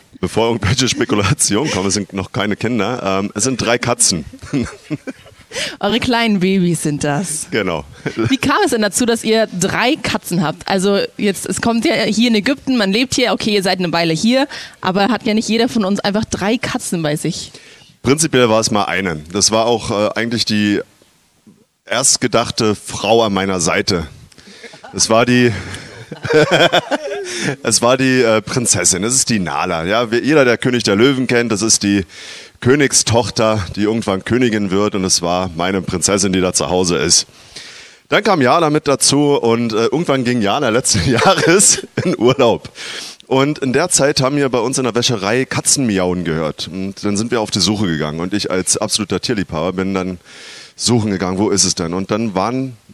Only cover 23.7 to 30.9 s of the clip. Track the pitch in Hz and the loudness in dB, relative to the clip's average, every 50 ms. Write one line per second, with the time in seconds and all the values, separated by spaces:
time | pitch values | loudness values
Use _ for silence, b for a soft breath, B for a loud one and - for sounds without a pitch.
23.7 | 82 98 104 - 120 85 78 73 - - - - B B B B B B B B | 0 0 0 0 -2 -2 -2 -6 -12 -18 -20 -20 B B B B B B B B
24.7 | B B B B - 95 - - 110 113 123 123 123 123 123 120 104 90 90 B | B B B B -6 -2 0 2 4 4 4 4 4 4 4 2 0 -2 -8 B
25.7 | B B B B B B B B B - - - 466 453 147 - - 147 165 170 | B B B B B B B B B -8 -4 2 4 4 4 4 4 4 4 4
26.7 | - 175 - - 269 302 302 269 - 403 392 359 359 - - 151 135 - - 120 | 2 0 0 -2 -4 -4 -4 -6 -8 -8 -8 -8 -8 -6 -4 -6 -6 -4 -2 -2
27.7 | 110 - 117 120 131 131 135 131 131 127 120 113 110 110 101 - - 135 120 - | 0 2 2 2 2 2 2 2 2 2 4 4 2 2 0 -2 -4 -2 -2 0
28.7 | - 95 90 90 92 90 98 117 127 - - - 117 104 90 80 69 71 87 92 | 0 0 2 4 4 4 4 2 0 0 0 0 0 0 0 -2 -2 -2 -2 0
29.7 | 87 80 82 90 104 117 123 110 113 120 98 127 156 151 131 123 113 - - 131 | 0 0 0 2 2 2 2 2 0 0 2 4 4 6 6 6 4 2 2 0
30.7 | 123 120 104 117 | 0 2 2 2